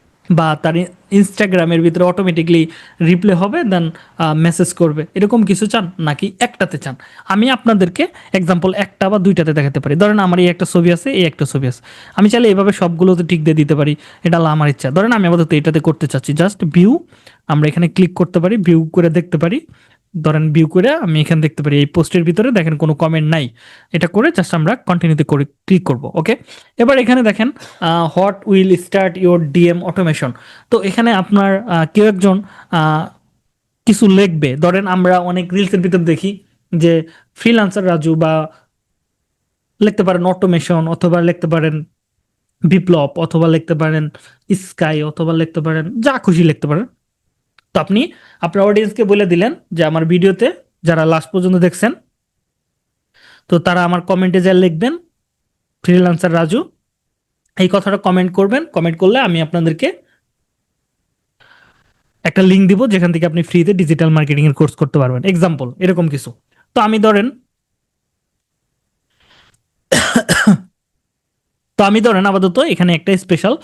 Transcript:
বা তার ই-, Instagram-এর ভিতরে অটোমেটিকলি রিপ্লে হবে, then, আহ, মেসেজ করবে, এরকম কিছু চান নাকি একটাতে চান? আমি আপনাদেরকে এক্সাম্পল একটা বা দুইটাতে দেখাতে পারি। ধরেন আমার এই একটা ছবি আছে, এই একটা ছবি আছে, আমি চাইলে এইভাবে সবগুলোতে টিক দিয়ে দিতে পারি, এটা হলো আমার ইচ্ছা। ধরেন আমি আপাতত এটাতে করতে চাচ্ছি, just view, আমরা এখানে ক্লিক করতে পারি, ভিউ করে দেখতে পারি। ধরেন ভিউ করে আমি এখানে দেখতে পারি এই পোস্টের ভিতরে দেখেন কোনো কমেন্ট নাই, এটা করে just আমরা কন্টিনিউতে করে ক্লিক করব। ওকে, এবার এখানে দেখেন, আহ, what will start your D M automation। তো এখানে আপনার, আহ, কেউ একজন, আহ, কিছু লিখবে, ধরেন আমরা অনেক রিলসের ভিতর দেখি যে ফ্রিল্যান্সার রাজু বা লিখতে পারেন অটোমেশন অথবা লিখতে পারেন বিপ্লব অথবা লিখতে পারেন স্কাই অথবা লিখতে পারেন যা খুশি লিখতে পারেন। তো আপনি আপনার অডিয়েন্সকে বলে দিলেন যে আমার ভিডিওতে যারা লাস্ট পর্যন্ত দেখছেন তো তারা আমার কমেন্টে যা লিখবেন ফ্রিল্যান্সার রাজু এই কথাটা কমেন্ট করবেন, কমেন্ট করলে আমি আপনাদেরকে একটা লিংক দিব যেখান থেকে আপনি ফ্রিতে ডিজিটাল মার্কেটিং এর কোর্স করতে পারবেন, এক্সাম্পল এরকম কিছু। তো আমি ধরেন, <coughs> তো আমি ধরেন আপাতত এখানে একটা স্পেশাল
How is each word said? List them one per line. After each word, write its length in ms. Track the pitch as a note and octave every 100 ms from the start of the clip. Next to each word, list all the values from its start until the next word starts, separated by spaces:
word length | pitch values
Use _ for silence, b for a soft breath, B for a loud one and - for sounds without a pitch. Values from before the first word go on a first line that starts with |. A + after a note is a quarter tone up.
| _ _ -
বা 260 | E3+ D#3+ D3+
তার 140 | D#3+ E3
ই-, 100 | F3 - _
Instagram-এর 680 | G3+ G3+ - G#3 F3+ E3+ E3
ভিতরে 240 | E3+ E3+
অটোমেটিকলি 640 | F3+ F3+ F#3 E3+ E3 E3+ D#3+ B B B
রিপ্লে 340 | E3 F3+ G3+
হবে, 280 | F3 G3 D#4+
then, 220 | B3 F#3 E3 B B -
আহ, 160 | D#3+
মেসেজ 400 | D#3 E3+ D#3+ E3+
করবে, 320 | - E3 D3+ D3
এরকম 280 | - G3+ A#3
কিছু 240 | G3+ G3 G#3
চান 240 | A#3 F3 -
নাকি 340 | D#3 C#3+ G3+ -
একটাতে 380 | A#3+ - - C#3+
চান? 160 | C#3+ B2 B B -
আমি 220 | G3 B3
আপনাদেরকে 560 | B3+ A#3 G#3 F#3 F#3 F4 B B
এক্সাম্পল 420 | F#3+ E3+ F3 F#3
একটা 340 | F#3+ F#3+ _ G3
বা 100 | G#3
দুইটাতে 340 | F#3 F3 D#3+
দেখাতে 280 | D3+ C#3 C#3
পারি। 140 | C#3+ D3+
ধরেন 220 | G#3 G#3
আমার 200 | F#3 F3
এই 80 | F3+
একটা 200 | E3+ F3+
ছবি 200 | F3+ E3+
আছে, 180 | E3+ C4+
এই 140 | A#3
একটা 200 | E3 - C#3+
ছবি 200 | C#3 C3
আছে, 140 | - B B B -
আমি 140 | G#3
চাইলে 180 | A#3 A#3
এইভাবে 240 | F#3+ G3+
সবগুলোতে 520 | G3 F3 E3 F#3+ F3+
টিক 200 | E3 F3
দিয়ে 100 | D#3
দিতে 200 | D#3 D3
পারি, 220 | D3+ D3 D3 B B
এটা 140 | E3+ E3+
হলো 100 | D#3+
আমার 200 | D3+ D3
ইচ্ছা। 220 | C3+ C3+
ধরেন 220 | D#3+ A3
আমি 140 | A3+ F3+
আপাতত 240 | F3 D#3+
এটাতে 280 | D3 D#3 D#3
করতে 260 | D#3+ D3 D3
চাচ্ছি, 260 | C#3 -
just 280 | D3 F#3 - E3 F3
view, 220 | G3 D#4+ - b b b -
আমরা 220 | D3+ D3+
এখানে 200 | E3+ E3+
ক্লিক 260 | F#3 F3+
করতে 260 | - F3 F3
পারি, 160 | F3 A3+
ভিউ 340 | F3 E3 D#3+
করে 180 | F3+ E3+
দেখতে 280 | E3 F3 D#3
পারি। 280 | E3+ C4 - b b b _ E3+
ধরেন 300 | D3+ D3+ D#3
ভিউ 140 | D3+ D#3+
করে 240 | F#3 A#3
আমি 260 | D#4+ G3 D#3
এখানে 200 | D3 E3
দেখতে 220 | D3+ -
পারি 160 | D3 C#3+
এই 80 | C#3+
পোস্টের 380 | F3 D#3 F#3
ভিতরে 280 | E3+ E3+ B3
দেখেন 240 | A3 D#3+ D3
কোনো 180 | D#3
কমেন্ট 340 | D3 D#3+ D#3+ D#3
নাই, 140 | D#3+ B2 b b b b
এটা 140 | E3+ E3+
করে 220 | G3+ D4+
just 280 | - E3+ E3+
আমরা 180 | D#3 B3+
কন্টিনিউতে 480 | - F3 E3 D3+
করে 200 | D3 C#3+ C#3+ _ -
ক্লিক 180 | F#3+
করব। 260 | F3+ B2+ C3
ওকে, 220 | - D#3+ B3 B B B -
এবার 220 | A#3 C4+
এখানে 240 | A#3 B3+
দেখেন, 300 | A3 G3+ A#3 - B B
আহ, 380 | E3 E3+ E3 F3
what 180 | G3 G3 -
will 180 | F#3+ F#3+ F3 -
start 260 | G3+ F#3+ F#3 F3+
your 120 | F3 D#3
D 20 | F3 E3+ F3
M 20 | F3+
automation। 420 | F3 E3+ D3+ C3 - B B B
তো 120 | A3+
এখানে 300 | G3 G#3 A#3
আপনার, 560 | G3 - G3+ G3 G3 A#3
আহ, 180 | E3+ D#3+
কেউ 120 | G#3 G#3+
একজন, 360 | F#3+ G3 F#3+ G3 B B
আহ, 360 | E3+ D#3 D#3 F3 _ _ _ _ _ _ _ -
কিছু 220 | G#3 G#3
লিখবে, 480 | F#3+ G3+ D#3+ D3 C3+
ধরেন 300 | F3 F#3 G3
আমরা 320 | F#3 F3+ F3+
অনেক 360 | F3+ F3+ F3+
রিলসের 260 | F#3 F#3+ F#3+
ভিতর 180 | F3+ F3+
দেখি 400 | E3 D#3 F#3+ G3+ _ _ _
যে 280 | E3+ E3+ E3 E3 B B
ফ্রিল্যান্সার 520 | - A3+ A#3 G3 G3+ F#3
রাজু 280 | E3 D#3+
বা 380 | D#3+ D#3+ D#3 D#3 b b _ _ _ _ _ _ _ _ _ _ _
লিখতে 220 | G#3 G#3+
পারেন 240 | F#3 F3 F3+
অটোমেশন 640 | F#3 F#3 E3+ C#3+ E3+ D#3+
অথবা 320 | E3 F3+ F3
লিখতে 260 | E3+ F3 E3+
পারেন 380 | E3 D#3 D3+ D3+ _ _ _ _ _ _ _
বিপ্লব 460 | D#3+ F#3 F3+ E3+ C#3 -
অথবা 320 | E3 E3 E3
লিখতে 260 | E3 E3
পারেন 340 | D#3 D#3 D#3 D3+ b b b -
স্কাই 480 | F#3+ - - D#3 D#3
অথবা 300 | D3+ D3+ E3
লিখতে 280 | E3 E3 E3
পারেন 400 | D#3+ D#3+ D#3+ A#3+
যা 180 | B3 C4
খুশি 260 | - E3
লিখতে 220 | E3 - D3
পারেন। 200 | D3+ B3 _ _ _ _ _ _ _ _
তো 80 | F3+
আপনি 320 | E3 G#3 E4+ B B B
আপনার 260 | E3+ G3 G3+
অডিয়েন্সকে 380 | G#3 G#3+ G#3+
বলে 220 | G3+ G#3 F#3+
দিলেন 280 | E3+ A3+ F4 _
যে 120 | E3+
আমার 200 | D#3 D#3+
ভিডিওতে 480 | D#3+ F3+ F#3+ F#3+ C4 - _ _
যারা 220 | E3+ D#3+ D#3+
লাস্ট 240 | D#3+ -
পর্যন্ত 240 | F#3 F#3 F#3
দেখছেন 360 | F3 - A3 F4+ _ _ _ _ _ _ _ _ _ _ _ b b b -
তো 100 | E3+
তারা 260 | F3 F3+
আমার 160 | F3 F3
কমেন্টে 400 | F3 F#3 F#3 F#3
যা 120 | F#3
লিখবেন 460 | F#3 F#3 D#3+ A#3+ E4+ _ _ _ _ _ _ _ _
ফ্রিল্যান্সার 500 | - F3+ F3+ E3 F3+
রাজু 360 | E3 E3 A3+ F#4 _ _ _ _ _ _ _ _ -
এই 100 | F#3
কথাটা 240 | G3+ G3 G3+
কমেন্ট 360 | G3 F3+ F3+
করবেন, 320 | F#3 G3 C4
কমেন্ট 340 | E4 F3 E3+ E3
করলে 200 | F#3+ C4
আমি 240 | A3 E3
আপনাদেরকে 460 | D#3 F3 E3 D#3 D4+ - _ _ _ _ _ _ _ _ _ _ _ _ _ _ b b b b b b _ _
একটা 180 | E3+ F#3+
লিংক 260 | F#3+ F#3+ F#3+
দিব 180 | G3 B3+
যেখান 260 | F#3+ F3
থেকে 140 | E3 E3
আপনি 160 | E3+
ফ্রিতে 300 | E3+ F3 E3+
ডিজিটাল 380 | F#3+ D#3 E3 D#3+
মার্কেটিং 360 | D#3 D3 D3 D3+
এর 60 |
কোর্স 220 | C#3 D#3
করতে 240 | - D3 D3+
পারবেন, 260 | B2+ B2+
এক্সাম্পল 480 | G3 F3 F3+ C#3+ B2 -
এরকম 300 | F#3 F3 E3
কিছু। 240 | C#3 A#2+ - _ _ _
তো 60 | -
আমি 180 | A3 A3
ধরেন, 320 | A3 G3+ A#3+
<coughs> 60 | - _ _ _ _ _ _ _ _ _ _ _ _ _ _ _ _ _ b b b b _ _ _ _ - - A#3 - E3+ - E3+ - _ _ _ _ _ _ _ _ _ _ -
তো 80 |
আমি 160 | G3+ G#3+
ধরেন 260 | A#3 F#3+ G3+
আপাতত 320 | G3 F#3 F3
এখানে 360 | D#4+ E3+ F3+
একটা 220 | E3 - F#3
স্পেশাল 400 | - E3+ G3+ D4+